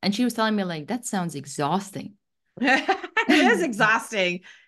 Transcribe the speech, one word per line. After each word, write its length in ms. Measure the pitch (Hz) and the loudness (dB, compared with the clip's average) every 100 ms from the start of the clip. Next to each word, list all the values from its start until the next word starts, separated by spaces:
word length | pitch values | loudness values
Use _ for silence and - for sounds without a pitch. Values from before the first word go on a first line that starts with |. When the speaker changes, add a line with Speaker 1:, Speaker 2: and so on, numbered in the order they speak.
Speaker 1:
and 140 | 196 208 | -4 0
she 80 | |
was 100 | 247 | 0
telling 220 | 233 220 208 | 0 0 0
me, 80 | |
like, 240 | 185 160 147 | -2 -6 -6
"That 180 | 240 - | -8 -4
sounds 300 | 196 170 143 | -4 -4 -6
exhausting." 760 | 139 - 143 190 202 135 - - _ _ _ - | -10 -4 -2 -2 -4 -12 -12 -16 _ _ _ -2
Speaker 2:
<laughs> 20 | 247 269 - 381 - 440 440 | 2 2 2 -4 -2 -2 4
It 220 | 302 381 | 6 6
is 160 | 370 | 4
exhausting. 800 | 320 202 214 233 - 214 180 180 - - | 0 2 2 2 0 -2 0 -2 -10 -20